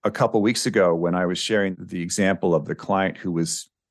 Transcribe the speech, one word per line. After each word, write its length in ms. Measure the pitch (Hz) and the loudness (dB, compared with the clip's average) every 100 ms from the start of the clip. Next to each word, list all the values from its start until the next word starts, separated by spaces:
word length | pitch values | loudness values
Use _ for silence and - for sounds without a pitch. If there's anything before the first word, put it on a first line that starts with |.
a 80 | 104 | -4
couple 320 | - 120 113 | 0 2 2
weeks 240 | 104 120 127 | 2 0 0
ago 280 | 107 92 | 4 4
when 200 | 82 85 | 4 0
I 120 | 87 90 | 0 0
was 120 | 90 | -2
sharing 380 | - 110 98 90 | -2 0 0 -4
the 240 | 92 95 | -8 -8
example 520 | 87 - 95 90 95 | -4 0 0 2 2
of 100 | 82 | 0
the 100 | 73 | 0
client 440 | 82 - 98 95 - | -6 -2 0 0 -2
who 120 | 95 | -4
was 380 | 85 82 - - _ _ | -2 -2 -4 -10 _ _